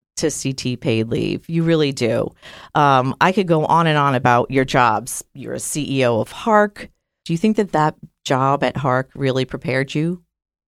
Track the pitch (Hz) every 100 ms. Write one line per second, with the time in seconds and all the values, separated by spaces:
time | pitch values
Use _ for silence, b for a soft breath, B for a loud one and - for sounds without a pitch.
0 | _ - 160 - 135 135 127 123 - 113
1 | 113 123 107 98 - 165 165 160 147 135
2 | 117 113 - _ B B B 156 143 131
3 | 131 - 175 190 180 160 156 160 165 151
4 | 139 - 123 120 - 131 127 139 120 107
5 | 120 - - 139 117 117 - 156 139 135
6 | 123 113 113 - - 214 208 - - _
7 | _ _ - 165 214 214 202 151 151 -
8 | - _ - 135 135 139 131 131 135 127
9 | 131 - 135 131 127 131 147 131 135 147
10 | 165 175 _ _ _ _